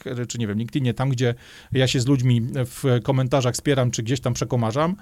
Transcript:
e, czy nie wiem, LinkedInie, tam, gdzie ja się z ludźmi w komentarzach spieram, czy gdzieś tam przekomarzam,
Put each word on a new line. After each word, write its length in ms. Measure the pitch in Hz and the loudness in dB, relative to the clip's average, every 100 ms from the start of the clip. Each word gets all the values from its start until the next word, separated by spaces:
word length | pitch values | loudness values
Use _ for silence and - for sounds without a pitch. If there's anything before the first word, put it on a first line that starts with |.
| - | -6
e, 200 | 123 120 | -6 -6
czy 120 | 120 | -4
nie 100 | 107 | -2
wiem, 100 | 101 | -2
LinkedInie, 360 | 120 151 123 | -2 -2 0
tam, 160 | 110 135 | 0 0
gdzie 260 | 127 123 120 - - - | 2 0 -2 -8 -20 -4
ja 160 | 131 131 | 0 2
się 120 | 139 | 2
z 80 | 123 | 2
ludźmi 340 | 139 127 120 120 | 2 4 2 0
w 460 | 135 123 - 139 123 | -4 -6 -2 0 2
komentarzach 520 | 143 135 127 143 123 - | 2 0 2 2 0 0
spieram, 360 | 147 131 123 | 0 2 2
czy 120 | 123 | -2
gdzieś 180 | 113 135 | -2 -2
tam 120 | 131 | -2
przekomarzam, 600 | 120 117 120 110 123 165 196 | -2 -2 0 0 0 0 -2